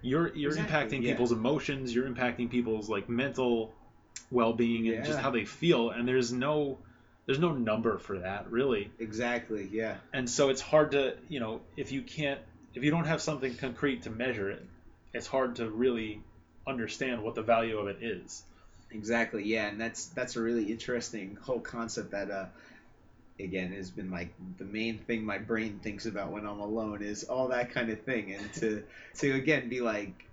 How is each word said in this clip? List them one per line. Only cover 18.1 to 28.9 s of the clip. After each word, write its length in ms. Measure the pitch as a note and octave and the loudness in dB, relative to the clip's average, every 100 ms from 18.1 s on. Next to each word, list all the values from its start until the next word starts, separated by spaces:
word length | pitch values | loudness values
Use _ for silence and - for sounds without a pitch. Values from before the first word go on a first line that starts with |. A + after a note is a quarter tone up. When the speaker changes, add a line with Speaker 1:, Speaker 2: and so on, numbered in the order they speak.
| F2+ - - - - - - - | -6 -8 -16 -16 -20 -20 -20 -14
Speaker 2:
Exactly, 520 | A2 G#2 A#2 A2+ A2+ | -8 0 2 2 -2
yeah, 240 | G#2 A2+ G#2 | 0 0 0
and 120 | G#2 | -2
that's, 280 | A2+ - - | -6 -6 -8
that's 280 | - B2 A#2+ | -6 -4 -2
a 60 | |
really 240 | A2+ A#2+ G#2 | 0 2 0
interesting 680 | A2+ - A#2+ A#2 A2 F#2+ G2+ | -4 -2 -4 -4 -8 -10 -12
whole 180 | - A#2+ | -4 -4
concept 500 | - A#2+ A2+ - F#2 | -4 -6 -6 -6 -6
that, 180 | G2+ G2 | -6 -4
uh, 160 | G2 F#2+ - - - - - - - - - | -6 -8 -12 -20 -20 -20 -20 -20 -20 -20 -10
again, 320 | G2 F#2 F2+ | -4 -4 -4
has 160 | G2 F#2 | -6 -8
been, 220 | - F#2 | -8 -6
like, 220 | F2+ E2+ - F#2 - | -6 -6 -10 -14 -10
the 80 | G2 | -8
main 340 | G#2 A2+ A2 | -2 -2 -4
thing 240 | - A#2 G#2+ | -4 -2 -2
my 120 | G2 | -4
brain 420 | A2 A2 A2 G2 | -2 -2 -2 -4
thinks 220 | A2 G2 A2+ | -8 -6 -6
about 260 | G2+ F#2 | -4 -6
when 140 | G#2 G#2 | -6 -6
I'm 140 | G2+ | -6
alone 420 | G#2 A2 A2 G#2 | -4 -2 -2 -4
is 220 | G#2 G#2 - | -6 -6 -4
all 240 | B2+ B2+ | 0 2
that 220 | B2 A#2+ | 2 0
kind 180 | C3 A#2 | 0 -2
of 120 | A2 | -2
thing. 320 | - A#2+ G2 | -2 -2 -2
And 200 | G2 G#2 - | -8 -8 -2
to, 280 | A2+ G#2+ - | 0 0 -6